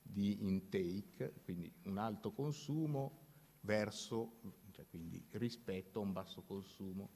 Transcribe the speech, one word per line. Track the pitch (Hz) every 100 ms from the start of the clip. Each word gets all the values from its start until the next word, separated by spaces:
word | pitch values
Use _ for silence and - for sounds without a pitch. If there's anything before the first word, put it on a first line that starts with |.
di | - 101 101 101 104
intake, | 95 92 101 90 95 104 - 131 -
quindi | - 87 85 - 98
un | 98
alto | 110 104 107
consumo | 104 143 147 - 147 160 143 139 - - - - -
verso, | 104 107 107 - - 113 113 - 98 - 95
cioè | 95 -
quindi | 85 82 87 -
rispetto | 104 120 - - 95 92 -
a |
un | 101
basso | 92 95 -
consumo | - 98 95 - 98 92 98